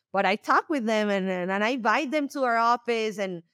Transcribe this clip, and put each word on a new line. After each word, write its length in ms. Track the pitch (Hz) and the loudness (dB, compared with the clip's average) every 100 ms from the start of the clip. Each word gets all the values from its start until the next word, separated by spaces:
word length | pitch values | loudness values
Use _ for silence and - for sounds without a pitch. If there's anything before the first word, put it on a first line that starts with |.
| _ | _
But 140 | 190 196 | 0 0
I 80 | |
talk 340 | 311 - 302 - | 0 2 2 2
with 160 | 294 | -2
them 260 | 220 214 208 | 0 0 2
and, 200 | 196 185 | 0 0
and, 200 | 185 180 | -2 -2
and 120 | 196 | 0
I 80 | 214 | 0
invite 400 | 269 214 233 302 | 0 0 0 0
them 180 | 302 277 | -2 -2
to 120 | 285 | -2
our 140 | 254 233 | 0 2
office 640 | 233 240 - 226 220 208 | 2 2 0 -2 -2 -4
and, 240 | 190 175 - | -6 -8 -12